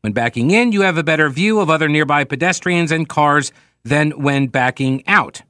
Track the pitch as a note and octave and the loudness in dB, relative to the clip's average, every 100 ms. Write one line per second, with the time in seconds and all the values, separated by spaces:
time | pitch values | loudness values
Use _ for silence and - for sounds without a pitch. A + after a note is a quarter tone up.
0 | G#2+ G#2 A#2 A#2+ B2+ G#3 A#3+ G3+ G3 D#3+ | -4 -2 -2 0 2 2 2 2 0 0
1 | D#3 D#3 D3+ C3 G3+ G#3+ E3+ D#3+ D#3 D3+ | 0 0 0 0 0 0 0 0 2 0
2 | C#3+ D3 C#3 C#3 E3+ F3 F3+ F3 E3 D#3+ | 2 0 -2 -2 -2 -2 -2 -2 0 -2
3 | D#3+ - D3 D3 C3+ _ _ _ A#2 D3 | -2 0 2 2 -2 _ _ _ -2 0
4 | D3+ C#3+ C#3+ C#3 C3+ C3+ B2+ - C3 C3 | 0 -2 -2 0 -2 0 -2 -2 -4 -4
5 | - G3+ G2+ - | 0 0 0 -12